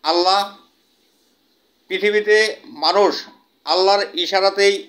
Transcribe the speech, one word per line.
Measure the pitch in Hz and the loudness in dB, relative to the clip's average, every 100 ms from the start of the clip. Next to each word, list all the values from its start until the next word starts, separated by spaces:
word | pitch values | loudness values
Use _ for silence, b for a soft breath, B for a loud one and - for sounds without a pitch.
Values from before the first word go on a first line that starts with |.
আল্লাহ। | 151 175 180 196 202 - _ _ _ _ _ _ _ _ _ _ _ _ _ | 0 0 2 0 -2 -12 _ _ _ _ _ _ _ _ _ _ _ _ _
পৃথিবীতে | 185 208 208 208 214 220 - - 151 | -2 0 0 2 2 2 -4 -18 -4
মানুষ | 156 185 190 - - _ _ _ - | 0 2 2 0 -12 _ _ _ -4
আল্লাহর | 175 190 202 196 165 | 0 2 0 -2 -6
ইশারাতেই | 165 190 196 196 202 196 | -4 0 0 2 0 0